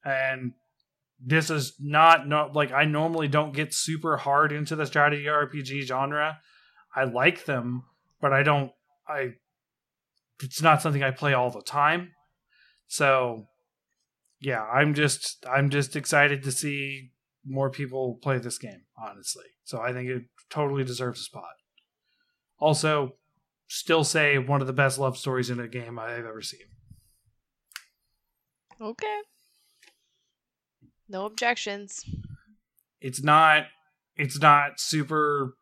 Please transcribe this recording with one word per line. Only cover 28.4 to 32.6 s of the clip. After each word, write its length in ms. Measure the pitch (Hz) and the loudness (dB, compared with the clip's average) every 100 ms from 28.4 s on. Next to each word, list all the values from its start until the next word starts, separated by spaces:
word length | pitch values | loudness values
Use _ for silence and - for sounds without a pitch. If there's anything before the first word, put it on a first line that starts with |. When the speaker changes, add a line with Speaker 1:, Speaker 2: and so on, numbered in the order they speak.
| _ _ _ _ | _ _ _ _
Speaker 2:
Okay. 400 | 214 240 427 415 427 _ _ _ _ _ 415 _ _ _ _ _ _ _ _ _ _ _ _ | -12 -8 -8 -8 -12 _ _ _ _ _ _ _ _ _ _ _ _ _ _ _ _ _ _
No 160 | 190 | -10
objections. 800 | 208 220 240 240 - 202 202 - - - - - _ _ | -8 -2 -2 -2 -4 -8 -10 -16 -12 -12 -12 -18 _ _